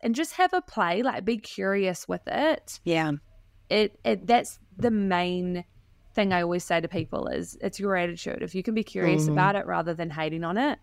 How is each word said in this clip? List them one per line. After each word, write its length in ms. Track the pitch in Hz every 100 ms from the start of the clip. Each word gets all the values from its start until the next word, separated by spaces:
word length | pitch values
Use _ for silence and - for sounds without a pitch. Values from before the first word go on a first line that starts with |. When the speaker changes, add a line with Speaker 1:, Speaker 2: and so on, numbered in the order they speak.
Speaker 1:
and 100 | 226
just 200 | 233 320
have 200 | - 359
a 80 | 359
play, 400 | - - 175 180
like, 240 | 254 - 196
be 120 | 233
curious 720 | - - 190 196 185 180 -
with 140 | 180 -
it. 520 | - 302 302 - -
Speaker 2:
Yeah. 300 | 170 165 156 147 - - - - _
Speaker 1:
It, 300 | - 214 -
it, 240 | 226 208 175
that's 320 | 240 - - - -
the 140 | 233
main 720 | 214 196 180 180 180 180 180 - - - _ -
thing 180 | - 196
I 120 | 180
always 200 | 175 175
say 160 | - 165
to 80 | 160
people 400 | 170 160 - -
is 300 | 67 170 -
it's 180 | 190 -
your 160 | 196 185
attitude. 480 | 175 170 - -
If 100 | 170
you 80 | 185
can 140 | 208 220
be 80 |
curious 420 | 208 190 175 156 156
Speaker 2:
Mm. 40 |
Speaker 1:
about 240 | 170 190 202
it 100 | -
rather 280 | 175 170 165
than 160 | 165
hating 320 | 151 156 165
on 140 | 165 196
it 180 | 285 -